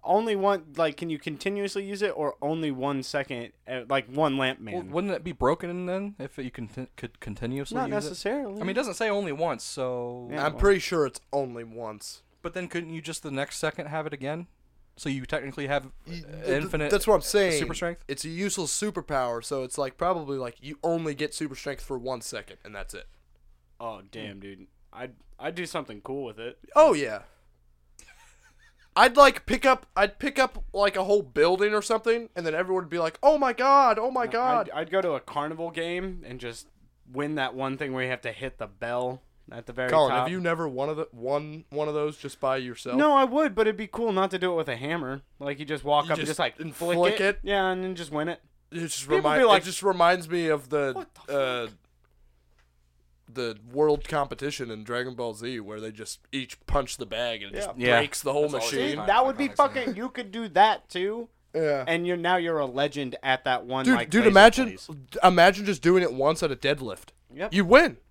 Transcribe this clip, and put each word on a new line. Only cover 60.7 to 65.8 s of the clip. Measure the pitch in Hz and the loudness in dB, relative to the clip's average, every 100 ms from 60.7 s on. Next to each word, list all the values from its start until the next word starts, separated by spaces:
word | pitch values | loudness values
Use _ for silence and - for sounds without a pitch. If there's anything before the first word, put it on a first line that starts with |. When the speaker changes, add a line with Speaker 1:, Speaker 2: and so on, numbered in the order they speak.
| 208 _ | 4 _
Speaker 1:
too. | 180 190 226 233 _ _ 160 | -4 -4 -4 -10 _ _ -2
Speaker 3:
Yeah. | 156 143 131 | 0 0 0
Speaker 1:
And | 165 175 | 0 0
you're, | 175 | 0
now | 170 185 | 2 2
you're | 170 160 | 2 0
a | 139 | -2
legend | 123 147 143 135 - | 0 -2 -2 -6 -6
at | 135 131 - | 0 0 2
that | 127 120 | 0 0
one, | 131 131 | -2 4
Speaker 3:
Dude, | 123 | 2
Speaker 1:
like, | 117 | 4
Speaker 3:
dude, | 190 | 4
Speaker 1:
laser | 226 | 8
Speaker 3:
imagine, | 196 220 240 254 | 12 12 10 -2
Speaker 1:
place. | 185 - 147 131 - | -4 -14 -16 -14 4
Speaker 3:
imagine | 185 180 175 190 202 | 6 8 8 6 -2
just | 165 | 0